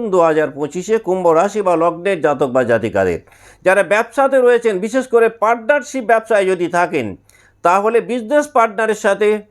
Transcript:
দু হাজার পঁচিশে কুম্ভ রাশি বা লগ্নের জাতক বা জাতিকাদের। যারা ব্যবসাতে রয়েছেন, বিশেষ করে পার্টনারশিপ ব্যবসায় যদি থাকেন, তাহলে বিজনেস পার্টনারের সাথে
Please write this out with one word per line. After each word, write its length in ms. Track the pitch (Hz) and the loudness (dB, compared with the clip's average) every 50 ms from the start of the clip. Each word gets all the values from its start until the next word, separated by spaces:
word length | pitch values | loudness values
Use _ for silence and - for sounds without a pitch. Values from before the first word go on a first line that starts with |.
| 233 214 | 0 0
দু 100 | 185 180 | 2 2
হাজার 280 | 170 165 156 156 151 143 | 2 4 2 0 0 -2
পঁচিশে 460 | 139 139 151 143 147 180 180 208 220 220 | -4 -8 -8 -6 -6 -10 -4 -2 -2 -2
কুম্ভ 280 | 220 175 170 185 180 170 | 0 -2 -4 0 2 4
রাশি 300 | 160 160 185 202 202 214 | 4 4 2 2 -2 -2
বা 120 | 196 185 170 | 0 0 0
লগ্নের 420 | 160 165 170 165 165 175 196 196 160 | 2 2 0 -2 -2 -4 -4 -2 0
জাতক 300 | 139 151 143 131 151 127 | 0 -2 0 0 -2 0
বা 120 | 123 127 123 | 0 0 2
জাতিকাদের। 560 | 113 117 107 110 107 90 98 95 90 85 80 - - _ _ - - - _ _ | 2 0 0 0 -2 0 0 0 0 -2 -4 -8 -16 _ _ -20 -20 -20 _ _
যারা 180 | 180 190 202 185 | 2 2 2 2
ব্যবসাতে 520 | 151 202 214 233 226 - 285 269 269 269 262 | 0 0 -2 -2 -2 -2 0 0 2 2 2
রয়েছেন, 360 | 247 240 240 233 233 226 202 185 | 4 4 2 2 0 -2 -2 -2
বিশেষ 260 | 202 214 226 262 247 | -6 -4 -4 -4 -2
করে 200 | - 226 233 226 226 226 - | 0 2 2 2 2 0 -2
পার্টনারশিপ 680 | 208 220 233 233 220 240 294 294 - - - 262 220 | -2 0 0 -2 0 0 0 0 -2 -6 -8 -6 0
ব্যবসায় 420 | 202 226 220 220 - 226 202 196 | 0 0 0 2 0 0 0 2
যদি 200 | 185 185 170 175 160 | 0 0 -2 -2 -2
থাকেন, 380 | 180 175 175 160 160 147 117 101 87 - _ _ _ _ _ _ _ _ - | 0 -2 -2 0 -2 -4 -4 -6 -10 -12 _ _ _ _ _ _ _ _ 0
তাহলে 340 | 170 185 196 202 220 233 226 | 2 2 2 0 0 0 0
বিজনেস 440 | 185 175 240 254 220 214 294 294 294 294 | -2 -2 -6 -6 -4 0 0 0 0 0
পার্টনারের 520 | - 247 226 220 202 208 220 214 208 214 | 0 0 0 0 0 -4 -2 -2 -2 -2
সাথে 260 | - 202 202 196 214 208 214 208 202 _ | 0 -2 0 0 0 0 0 -2 -6 _